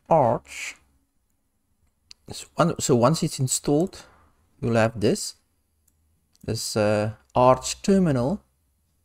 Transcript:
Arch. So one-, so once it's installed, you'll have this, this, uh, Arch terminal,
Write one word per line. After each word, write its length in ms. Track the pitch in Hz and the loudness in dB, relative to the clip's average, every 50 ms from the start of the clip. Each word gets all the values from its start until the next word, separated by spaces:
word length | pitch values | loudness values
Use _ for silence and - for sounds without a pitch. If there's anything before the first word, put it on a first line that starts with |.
| _ - | _ 0
Arch. 680 | 170 160 135 113 120 - - - - - - - - _ _ _ _ _ _ _ _ _ _ _ _ _ _ _ _ _ _ _ _ _ _ _ _ _ _ _ - _ _ - | 2 2 2 2 0 -2 -6 -12 -18 -16 -14 -16 -16 _ _ _ _ _ _ _ _ _ _ _ _ _ _ _ _ _ _ _ _ _ _ _ _ _ _ _ -20 _ _ -18
So 160 | - - - - - | -18 -18 -18 -10 -2
one-, 240 | - 151 170 - - | -2 0 0 0 -2
so 160 | - - 143 | 0 0 2
once 300 | 120 113 127 160 - - | 4 4 2 2 2 -2
it's 160 | 151 - - | -4 -4 -4
installed, 640 | 135 127 - - - - 143 147 175 190 - - - - _ _ _ _ _ _ _ _ _ - | -4 -4 -4 -4 -2 0 2 2 2 0 -4 -12 -20 -20 _ _ _ _ _ _ _ _ _ -6
you'll 160 | - 120 117 | -4 0 2
have 240 | 117 110 113 120 113 | 2 2 2 0 0
this, 340 | 98 113 180 - - - - _ _ _ _ _ _ _ _ _ _ _ _ _ _ _ _ _ _ _ _ _ - | 0 0 0 0 -4 -10 -14 _ _ _ _ _ _ _ _ _ _ _ _ _ _ _ _ _ _ _ _ _ -8
this, 320 | - 107 113 - - - | -8 -6 -6 -6 -6 -2
uh, 380 | 113 107 104 107 104 104 110 110 - _ _ - | 0 0 0 0 0 -2 -4 -6 -10 _ _ 0
Arch 480 | 123 123 127 127 - - - - - - | 2 4 4 4 2 0 -10 -10 -6 0
terminal, 580 | - 196 196 185 165 139 123 120 135 185 214 _ _ _ _ _ _ _ _ _ _ _ _ _ | 2 2 2 2 2 0 0 0 -2 -4 -6 _ _ _ _ _ _ _ _ _ _ _ _ _